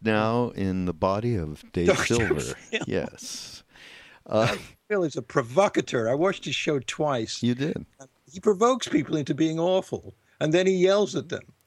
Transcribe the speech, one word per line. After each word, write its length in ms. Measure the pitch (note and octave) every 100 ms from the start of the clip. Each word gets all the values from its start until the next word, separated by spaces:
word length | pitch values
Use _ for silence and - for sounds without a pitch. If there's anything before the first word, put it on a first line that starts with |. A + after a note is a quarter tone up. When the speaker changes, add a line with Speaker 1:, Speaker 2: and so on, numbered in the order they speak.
Speaker 1:
now 460 | A2 G#2+ A2 A#2+ A#2+
in 360 | - F#2+ F#2 F2+
the 80 |
body 420 | E2 F#2+ G2+ A#2+ A2
of 280 | D#2 D2 -
Dave 140 | - F3+
Speaker 2:
Doctor 280 | D#3 - A#2
Speaker 1:
Silver. 240 | G#2 D2
Speaker 2:
Phil. 400 | C2+ C2+ - A3 -
Speaker 1:
Yes. 800 | F#2 - - - - - - - - - - - - -
Uh, 200 | G#2+ A2+
Speaker 2:
Doctor 140 | G2+ - - -
Phil 160 | G#3
is 120 | E3 C#3
a 60 |
provocateur. 840 | A#2 D3 A#2 C#3 G3 - - C3 A2+
I 60 |
watched 320 | C#3 F#3 - E3+
his 80 | C3+
show 240 | - C#3+
twice. 640 | - - D3+ B2+ A2 -
Speaker 1:
You 140 | A#2+ B2
did. 300 | D3 - - - C3+ _ _
Speaker 2:
He 80 | F3+
provokes 480 | G#3+ F#3 A#3 B3+ -
people 280 | - C#3 D#3+
into 180 | C3+
being 260 | C#3 D#3+ D#3+
awful, 540 | E3+ F#3 - G2+ G2 - _ -
and 140 | D3+
then 140 | E3+ F#3
he 60 | F#3
yells 400 | F#3 G3+ G3+ -
at 140 | D3
them, 120 | - - _